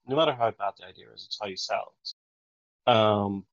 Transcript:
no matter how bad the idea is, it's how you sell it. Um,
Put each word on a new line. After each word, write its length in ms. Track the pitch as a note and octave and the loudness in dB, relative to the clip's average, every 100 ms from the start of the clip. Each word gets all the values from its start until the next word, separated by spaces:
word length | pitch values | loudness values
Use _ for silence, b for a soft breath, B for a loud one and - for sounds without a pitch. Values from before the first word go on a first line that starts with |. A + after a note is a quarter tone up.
| B2 | -4
no 80 | C#3 | 0
matter 160 | D#3+ | 0
how 180 | B2+ A2+ | 2 -2
bad 220 | G#2 G2+ - | -2 -8 -8
the 80 | F2+ | -18
idea 260 | F#2 A2+ | -20 -20
is, 120 | G#2+ - | -20 -16
it's 120 | - | -10
how 60 | G#2 | -10
you 100 | F#2+ | -8
sell 380 | - G#2+ - _ | -6 -6 -6 _
it. 880 | - - _ _ _ _ _ _ - | -18 -18 _ _ _ _ _ _ 2
Um, 560 | A2+ G#2+ G#2 G2+ G2 - | 4 6 4 0 -4 -2